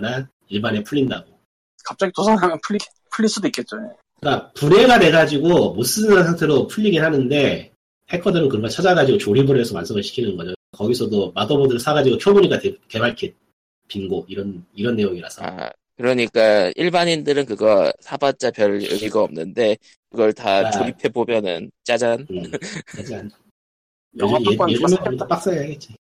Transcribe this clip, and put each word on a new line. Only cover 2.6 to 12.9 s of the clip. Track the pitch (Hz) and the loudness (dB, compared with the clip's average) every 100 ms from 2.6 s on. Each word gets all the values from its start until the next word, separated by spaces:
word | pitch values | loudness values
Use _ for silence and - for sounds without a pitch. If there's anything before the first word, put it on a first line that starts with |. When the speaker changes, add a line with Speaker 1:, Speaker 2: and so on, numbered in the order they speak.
Speaker 2:
풀리-, | - 208 - _ _ | -4 -6 -6 _ _
풀릴 | - 220 | -2 -2
수도 | 214 202 | 0 -4
있겠죠. | - 160 107 | -4 -8 -12
예. | - - _ _ | -14 -18 _ _
Speaker 1:
그러니까 | 147 135 - | -4 -4 -6
분해가 | - 147 196 254 240 | -4 4 6 8 6
돼가지고 | 170 160 151 147 160 170 101 | 6 6 4 2 2 2 2
못 | 90 | -2
쓰는 | 120 - 214 196 | -4 0 4 4
상태로 | 165 170 151 139 - | 4 2 2 2 0
풀리긴 | - 214 165 | 0 0 2
하는데 | 160 147 123 147 127 87 - _ _ _ - | 2 0 0 2 0 -2 -8 _ _ _ -8
해커들은 | 180 208 170 143 | -4 0 2 2
그런 | 110 | 0
걸 | 117 | -4
찾아가지고 | - 185 175 131 113 | 0 2 4 4 2
조립을 | - 117 139 131 | 2 2 4 2
해서 | 113 | 0
완성을 | 95 - 107 | -4 -6 -6
시키는 | 98 - 113 90 | -6 -4 -6 -6
거죠. | 85 92 _ | -8 -12 _
거기서도 | - 107 123 113 104 92 | -6 -2 -2 -2 -2 -2
마더보드를 | 95 104 143 135 120 | -2 0 2 2 0
사가지고 | 151 151 143 113 | 0 2 2 2
켜보니까 | - 202 175 139 | 4 6 6 2
대-, | 98 - | -4 -8
개발킷 | _ | _